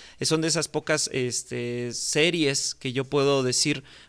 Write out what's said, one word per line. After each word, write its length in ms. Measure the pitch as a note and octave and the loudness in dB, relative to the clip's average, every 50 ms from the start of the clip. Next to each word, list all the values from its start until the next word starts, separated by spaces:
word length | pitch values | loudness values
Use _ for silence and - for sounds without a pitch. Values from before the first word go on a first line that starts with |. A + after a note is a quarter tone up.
| - - - - | -20 -16 -8 -4
Eh, 60 | C#3+ | -2
son 160 | - D#3+ D#3+ | 0 2 2
de 80 | D#3+ E3 | 2 2
esas 180 | D#3+ E3+ D3 | 0 0 -2
pocas, 420 | - - D3+ D3+ - D#3 D3+ - - - | -2 -4 -4 -2 0 0 0 0 -2 -2
este, 800 | C3+ B2+ B2 A#2+ - - - B2 B2 A#2+ A#2+ A#2+ B2 B2 A#2+ A#2 | -2 -2 -2 -4 -6 -6 -6 -6 -6 -4 -4 -4 -4 -6 -6 -6
series 840 | - - - - D3+ D3+ F3 E3 F3 D3+ C#3 C#3 - - - - | -6 -4 -2 2 2 2 4 4 2 2 2 0 0 -2 -4 -6
que 180 | - - C3+ A#2+ | -6 -6 -4 -2
yo 120 | C3+ C3 | -2 -2
puedo 400 | C3 - C#3+ C3+ C#3 C#3+ C3+ C3 | 0 2 2 4 4 4 4 2
decir, 400 | B2+ B2 - - D3+ C#3+ C3+ - - - - - | 2 2 2 2 0 0 -2 -4 -16 -20 -20 -20